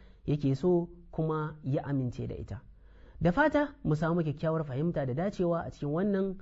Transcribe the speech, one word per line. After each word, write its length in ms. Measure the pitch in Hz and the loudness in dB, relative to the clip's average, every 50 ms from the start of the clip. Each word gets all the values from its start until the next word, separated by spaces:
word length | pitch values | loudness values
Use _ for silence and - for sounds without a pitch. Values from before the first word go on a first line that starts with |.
| - - - - - | -20 -20 -20 -10 -4
yake 300 | - 143 147 147 139 135 135 | -2 0 0 2 2 2 2
so 320 | - 180 180 175 170 170 - - - - | 4 4 4 4 2 0 -6 -14 -20 -8
kuma 440 | - - 160 160 156 156 156 156 160 156 - | -4 -2 -2 0 0 -2 -2 -4 -6 -8 -4
ya 200 | 135 131 151 - | -2 -2 -2 -2
amince 420 | - 139 135 127 120 - - 120 117 | -2 -2 -2 -2 -2 -4 -6 -6 -6
da 80 | - | -8
ita. 260 | - - - - - - - - - - - - - - - - - | -8 -10 -10 -10 -12 -12 -16 -20 -20 -20 -20 -20 -20 -20 -20 -4 2
Da 100 | 156 170 | 2 4
fata 380 | 175 269 302 311 285 294 294 277 - - - | 4 6 4 4 4 2 2 0 -2 -4 -2
mu 120 | 131 151 | 0 0
samu 280 | 151 165 160 165 180 165 | 2 2 2 2 2 2
kyakkyawar 420 | 156 135 147 - 160 160 160 156 | 0 -2 -2 0 0 0 0 -2
fahimta 400 | 151 127 127 151 175 160 156 139 | -2 -2 -2 0 0 0 0 -2
da 80 | 131 123 | -2 -2
dacewa 480 | 135 175 208 202 - 185 170 170 165 - | -2 -2 -2 0 0 0 2 2 0 -2
a 40 | 123 | -4
cikin 180 | - - - 143 | -8 -6 -4 -2
wannan 480 | 147 165 190 214 196 190 196 196 190 - | 0 0 2 2 2 0 0 -2 -4 -8